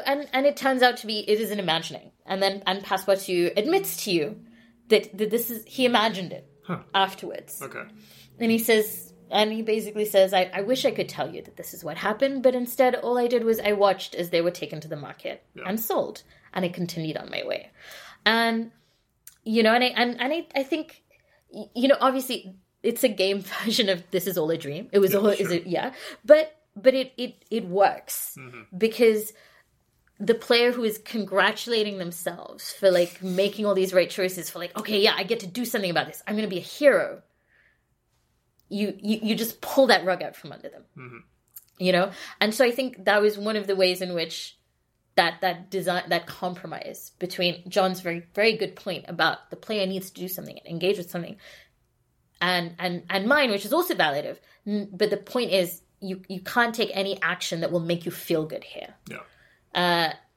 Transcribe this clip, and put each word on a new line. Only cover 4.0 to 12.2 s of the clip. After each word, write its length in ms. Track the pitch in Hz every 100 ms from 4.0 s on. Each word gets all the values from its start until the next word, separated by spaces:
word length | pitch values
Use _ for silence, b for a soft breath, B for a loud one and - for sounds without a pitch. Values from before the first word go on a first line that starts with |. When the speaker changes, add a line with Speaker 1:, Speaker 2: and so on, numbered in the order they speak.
Speaker 1:
to 60 | 214
you 280 | 170 143 - - B B B -
that, 280 | 214 214 196
that 140 | 214
this 200 | 226 240
is, 140 | 226 -
he 180 | -
imagined 480 | 247 240 226 190 180
it 160 | - - _
Speaker 2:
Huh. 160 | - 160 -
Speaker 1:
afterwards. 680 | 196 190 - 175 - - -
Speaker 2:
Okay. 200 | 135 - - B B B B -
Speaker 1:
And 100 | 233
he 80 | 226
says, 540 | 226 220 214 - - - -
and 220 | 202 214
he 100 | 220
basically 420 | 220 220 202 208
says, 280 | 214 196 190
"I, 160 | 190 185
I 100 | 180
wish 220 | 202 262
I 60 | 269
could 180 | 208 147
tell 240 | - 156
you 100 | 156
that 140 | - -
this 180 | 170
is 80 | -
what 120 | 165 160
happened, 460 | 202 214